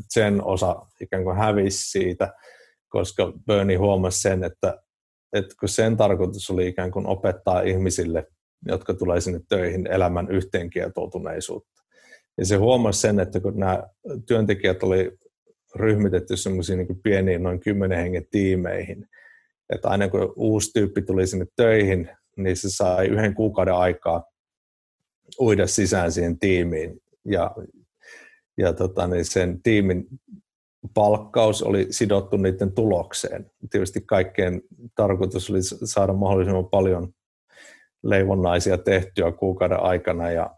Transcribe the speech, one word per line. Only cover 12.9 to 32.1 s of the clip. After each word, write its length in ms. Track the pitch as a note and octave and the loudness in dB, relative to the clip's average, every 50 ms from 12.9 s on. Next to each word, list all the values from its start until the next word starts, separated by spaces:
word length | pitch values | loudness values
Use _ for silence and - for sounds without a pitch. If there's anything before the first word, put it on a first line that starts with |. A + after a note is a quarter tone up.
| G2+ - | 0 2
sen, 180 | - G#2+ G#2 G2+ | 2 2 2 2
että 200 | F2+ - - G2 | 0 0 -2 -4
kun 200 | G2 G2+ G#2 G#2 | -4 -2 -2 0
nämä 240 | G2 F#2 F#2 F#2 - - _ _ _ F#3 C#3+ A2+ - | 0 0 0 -2 -4 -10 _ _ _ -12 -12 -12 -2
työntekijät 560 | - A#2 A2 A2 G2+ G2+ G2 - F#2+ F#2 - - | 0 2 2 4 2 0 0 2 0 0 0 0
oli 340 | F#2+ F#2 F#2+ F#2 - - _ _ _ _ _ _ _ _ _ _ _ - | 2 2 2 0 -2 -6 _ _ _ _ _ _ _ _ _ _ _ -6
ryhmitetty 600 | - A2 A2 G#2+ G#2 G#2 G2 F2 F2+ - - - | -2 0 2 2 2 2 2 2 0 -2 -4 -6
semmoisiin 400 | F#2+ - G2+ F#2+ F#2 F2 F2+ F#2+ | -6 -4 -4 -4 -4 -2 -2 -2
niin 100 | F2+ F2+ | -4 -4
kuin 140 | E2 F2+ F#2+ - | -4 -8 -4 0
pieniin 400 | A2 G2 F#2+ F#2+ F#2 F2+ E2+ F#2 | 2 2 2 2 2 0 0 -2
noin 160 | F2+ F2+ F2 | -2 -4 -2
kymmenen 380 | - G#2+ G#2 G2 G2 F#2 F2+ | -2 -2 0 0 0 0 0
hengen 280 | E2+ F2 F2+ F#2 E2+ D#2+ - | 0 -2 -2 -4 -6 -6 -2
tiimeihin, 760 | - G#2 G2 F#2+ F#2 F#2 F2+ F2 F#2 F#2 - - - - G#2 - _ - - - _ _ _ _ _ _ _ - | 0 2 2 2 2 0 -2 -4 -4 -6 -6 -8 -12 -14 -16 -20 _ -20 -20 -20 _ _ _ _ _ _ _ -8
että 200 | - - - G2 | -6 -4 -2 0
aina 200 | F#2+ G2+ G2+ G2 | 0 0 0 0
kun 240 | G2+ G2 G2 F#2 - | 0 -2 -2 -2 -4
uusi 360 | - A#2 A2 G#2+ G#2 G2+ - - | -2 0 0 2 0 0 -2 0
tyyppi 280 | A2+ G2+ G2 - G#2+ | 0 0 0 -2 -4
tuli 260 | G2 - F#2+ F#2+ F#2+ | -4 -2 0 0 0
sinne 180 | F#2+ G2+ F#2 F2+ - _ | 0 -2 -6 -6 -6 _
töihin, 540 | - A#2+ A2+ A2 A2 G2+ F#2+ F#2+ F2+ E2 - - _ _ _ _ | 2 4 4 4 4 4 2 2 0 -2 -6 -12 _ _ _ _
niin 200 | - F#2+ F#2 F2+ | -4 -2 -2 -2
se 120 | - - G2 | -2 -4 -6
sai 380 | F#2 - G2+ F#2 F2+ F#2 F#2+ | -2 0 0 0 2 2 2
yhden 260 | - G#2 G#2+ A2 G#2 G2+ | 2 2 2 0 0 0
kuukauden 420 | - A2 G#2+ G2 - F#2 F#2 F2+ | 0 -2 0 0 0 0 2 2
aikaa 480 | F2+ F2+ F#2 F2 - - F2 E2+ E2+ - _ _ _ _ _ _ _ _ _ _ _ _ _ _ _ _ _ _ _ _ _ - - | 2 2 2 0 -2 -2 -2 -2 -2 -4 _ _ _ _ _ _ _ _ _ _ _ _ _ _ _ _ _ _ _ _ _ -2 0
uida 280 | C3 A2+ G#2 F#2+ F#2 | 2 4 4 4 2
sisään 440 | E2+ - - G2+ F#2+ G#2+ F#2+ F2 E2 | 0 0 0 0 2 2 0 0 0
siihen 280 | D#2 F2+ F2 E2+ E2 - | 0 0 -2 -2 -2 0
tiimiin. 600 | - G2 F#2 F2+ E2+ E2+ E2 D#2 E2 E2+ - - _ _ _ _ _ | 2 2 2 2 2 0 -2 -4 -6 -8 -10 -16 _ _ _ _ _
Ja, 260 | G#2+ G2+ F2+ E2+ - - - - - _ _ _ _ _ _ _ - - - - - _ _ _ _ _ | -4 -2 -2 -2 -2 -6 -12 -18 -18 _ _ _ _ _ _ _ -20 -20 -20 -20 -20 _ _ _ _ _
ja 160 | - F#2+ F2 E2 | 0 0 0 2
tota, 340 | - F#2 F#2+ F#2 F#2 F2 | 0 -2 -2 -2 -2 -2
niin 180 | F2+ F2+ F2 E2 | 0 0 -2 -2
sen 360 | - - F#2+ F2+ F2+ F2 F2 - | 0 0 0 0 0 -2 -2 0
tiimin 440 | A#2 A2 G#2 G2 F#2+ F2+ F2+ - - C3+ - _ _ - - _ _ _ _ _ _ _ _ - - - | 2 2 4 2 2 0 -2 -4 -8 -16 -20 _ _ -20 -20 _ _ _ _ _ _ _ _ -18 -4 2
palkkaus 720 | A2 G#2+ G#2 G#2+ G#2 G#2+ - - A#2+ A2+ G#2+ G2+ - - | 4 4 4 4 2 -2 -2 0 2 4 4 2 2 0
oli 240 | G#2+ G2+ G2 F#2+ - | 0 2 2 0 0
sidottu 480 | - - A#2 G2+ | 0 -2 0 2